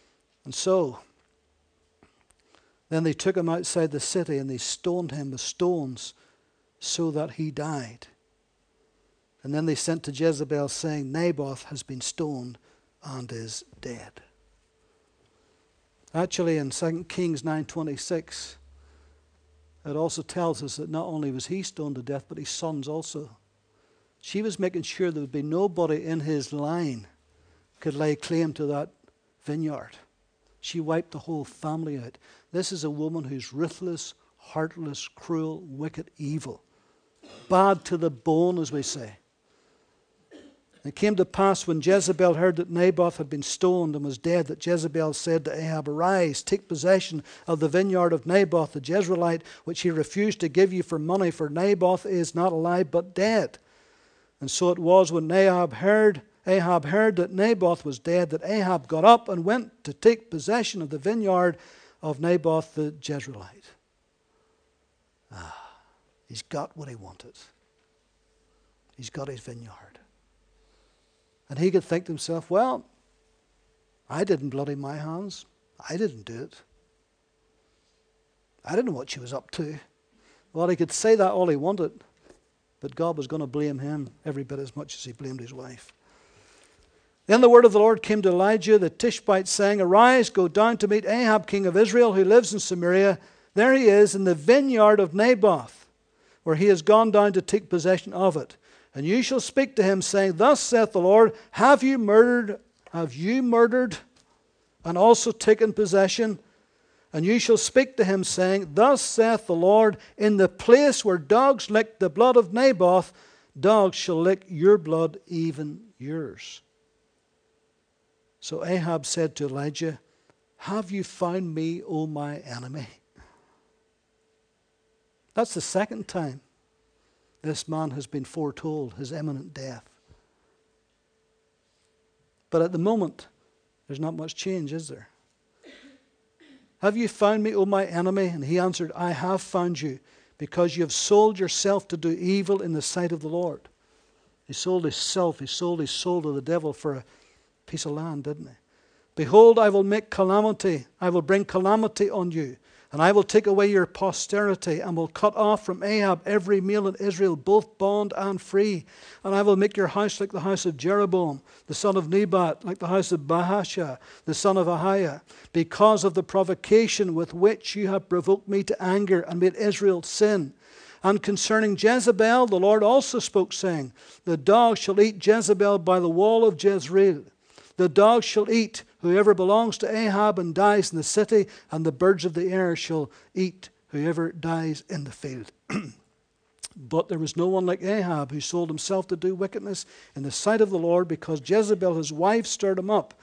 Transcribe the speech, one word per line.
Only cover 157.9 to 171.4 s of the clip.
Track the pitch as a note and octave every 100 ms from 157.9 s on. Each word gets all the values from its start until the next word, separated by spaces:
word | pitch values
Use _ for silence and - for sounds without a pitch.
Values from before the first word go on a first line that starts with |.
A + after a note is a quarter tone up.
| G#3 G3+ G3
and | G3 F#3
free. | - G3 G#3+ F3+ - - - - G3
And | G3
I |
will | G#3 F#3+
make | G#3 G3+
your | F3
house | G3+ G#3 -
like | G3
the | F#3+
house | F#3 F#3+ F3+
of | C#3
Jeroboam, | D#3+ G3+ G3 F#3 E3 C#3 - _ -
the |
son | D3+ G3+ F#3+
of | D#3+
Nebat, | G3 G3+ F#3 E3 -
like | - F#3+
the | F3
house | F#3+ -
of | E3 C#3+
Baasha, | E3+ F3 G3+ F3 F#3+ D3+ B2 - -
the | -
son | D3 G3+ F#3+
of | F3
Ahiah, | E3 F#3+ G3 E3+ C#3+ - - -
because | E3 E3 - G#3+ G#3 F#3+
of |
the | F3
provocation | - G3 F#3 F3+ - A3 A3 - F#3
with | E3 E3
which | E3+ G3+ A3 - G3+
you | F#3+
have | F#3+ F#3+
provoked | F3+ F#3 G3 G3
me | G3
to | - -
anger | F3+ G3+ G3 F3+
and | E3 F3
made | F#3 F#3
Israel | G#3 - G3 F3
sin. | - - G#3 G3+ C#3 - _ - - -
And | F#3+ G3+
concerning | - G3+